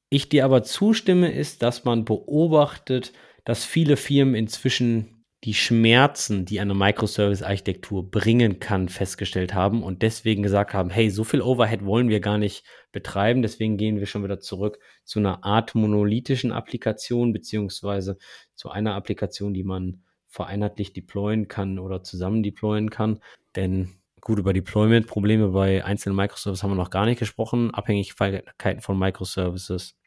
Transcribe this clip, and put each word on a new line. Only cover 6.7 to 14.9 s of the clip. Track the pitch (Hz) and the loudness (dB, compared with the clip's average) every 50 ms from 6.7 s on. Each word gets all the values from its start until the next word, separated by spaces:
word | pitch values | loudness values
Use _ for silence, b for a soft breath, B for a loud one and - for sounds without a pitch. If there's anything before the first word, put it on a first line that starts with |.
| 98 | 0
Microservice-Architektur | 98 98 101 104 - - 101 - - 104 101 101 98 - 98 101 98 - - 90 - - - 104 95 90 95 | 2 4 2 2 2 -2 -2 0 2 2 2 2 0 -2 -4 -4 -2 -2 -4 -6 -6 -8 -6 -6 -6 -6 -2
bringen | - 113 - 110 117 123 120 110 95 - | -2 0 2 4 6 6 6 4 2 -2
kann, | - - 107 95 95 90 | -4 -2 -2 -2 -2 -2
festgestellt | - - 101 - - - 101 92 - 95 92 87 - | -4 -4 -6 -6 -4 -6 -8 -4 -2 -4 -4 -2 0
haben | 95 92 101 104 117 - | 0 2 2 2 0 -2
und | 98 95 92 | -4 -2 0
deswegen | 110 110 110 - - 110 107 101 101 | 0 0 0 0 0 0 0 2 2
gesagt | 101 95 101 101 - - | 2 2 2 2 0 0
haben, | 98 92 90 | -2 -2 0
"Hey, | 87 110 113 107 | 2 2 2 2
so | 92 104 110 | 2 0 -2
viel | - - 143 | 0 0 0
Overhead | 95 120 131 120 117 107 113 101 101 | 2 2 2 2 2 2 0 -2 -2
wollen | 98 101 117 127 120 | 0 2 2 2 2
wir | 107 104 | 2 2
gar | 90 104 104 104 | 0 0 0 0
nicht | 104 101 - - B B B B B B | 0 -2 -4 -6 B B B B B B
betreiben", | - 101 - - - 98 98 110 123 131 | -14 -12 -12 -6 -2 0 2 2 2 2
deswegen | 120 107 - - 110 110 110 98 | 0 -2 -2 -4 -2 -2 0 0
gehen | 107 110 107 101 | 0 -2 -2 -2
wir | 101 | -4
schon | 98 - 107 101 | -4 -6 -6 -4
wieder | 95 98 95 | -4 -6 -6
zurück | - - - 92 101 107 104 b b b | -8 -10 -6 -4 -4 -4 -4 b b b